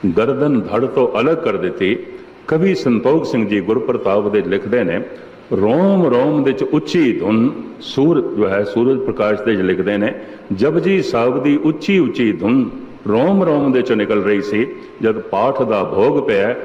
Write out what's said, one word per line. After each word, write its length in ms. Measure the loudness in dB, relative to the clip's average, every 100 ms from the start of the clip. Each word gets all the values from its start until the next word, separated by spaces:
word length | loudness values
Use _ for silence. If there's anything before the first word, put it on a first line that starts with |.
| 0 0
ਗਰਦਨ 440 | 0 0 0 0
ਧੜ 240 | 0 -2 -2
ਤੋਂ 340 | 0 0 0
ਅਲੱਗ 180 | 0 0
ਕਰ 200 | -2 -2
ਦਿੱਤੀ। 400 | -4 -2 -2 -2 -6 -18 -20 -18 -4
ਕਵੀ 280 | 0 0 0
ਸੰਤੋਖ 500 | 0 0 2 0 0
ਸਿੰਘ 220 | -2 0
ਜੀ 140 | -2
ਗੁਰਪ੍ਰਤਾਪ 680 | 0 -2 0 -2 0 0 0
ਦੇ 140 | -2
ਲਿਖਦੇ 420 | 0 -4 -2 -2
ਨੇ, 160 | 0 -4 -6 -14 -20 -20 -6
ਰੋਮ 540 | 0 2 2 4 4 2
ਰੋਮ 360 | 2 2 2
ਦੇ 80 | 0
ਚ 120 | 0
ਉੱਚੀ 500 | 0 -2 0 0 2
ਧੁਨ, 500 | 0 0 2 2 -2 -12 -16
ਸੂਰ 540 | -8 0 2 2 0 0
ਜੋ 140 | 0
ਹੈ 140 | 0
ਸੂਰਜ 360 | 0 0 2 2
ਪ੍ਰਕਾਸ਼ 420 | -2 -2 0 0
ਦੇ 140 | 0 0
ਚ 40 |
ਲਿਖਦੇ 380 | 0 0 0 0
ਨੇ, 160 | -2 -4 -14 -18 -8
ਜਪਜੀ 480 | 0 0 2 2 0
ਸਾਹਿਬ 420 | 0 0 0 0
ਦੀ 140 | 0 2
ਉੱਚੀ 420 | 0 -2 0 2
ਉੱਚੀ 320 | 2 2 0
ਧੁਨ 380 | 0 0 2 0 -6 -16 -12 -2
ਰੋਮ 340 | 2 2 2
ਰੋਮ 280 | 2 2 2
ਦੇ 100 | 2
ਚੋਂ 140 | 2 0
ਨਿਕਲ 280 | 2 0
ਰਹੀ 180 | 2 0
ਸੀ। 260 | 0 -2 -2 -6 -16 -4
ਜਦ 180 | -2 -2
ਪਾਠ 420 | -2 0 0 0
ਦਾ 220 | 0 0
ਭੋਗ 440 | 0 2 2 2 0
ਪਿਆ 280 | 0 0 -2